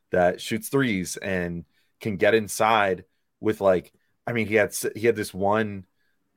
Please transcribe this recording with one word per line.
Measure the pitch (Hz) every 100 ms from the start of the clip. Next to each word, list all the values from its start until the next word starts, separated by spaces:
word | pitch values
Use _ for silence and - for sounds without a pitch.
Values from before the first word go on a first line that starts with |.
| _
that | 90 87 -
shoots | - 110 -
threes | 139 127 95 85 -
and | 98 92 87 85 - _ _ _
can | 117 92
get | 104 113
inside | 101 - 110 110 101 90 - _ _ _
with, | 107 107
like, | 98 90 - _ _ _ -
I |
mean, | 117 101
he | 107
had | 98
s-, | - 117 107
he | 117
had | 107
this | 98
one, | 92 98 110 107 98 - _ _ _ _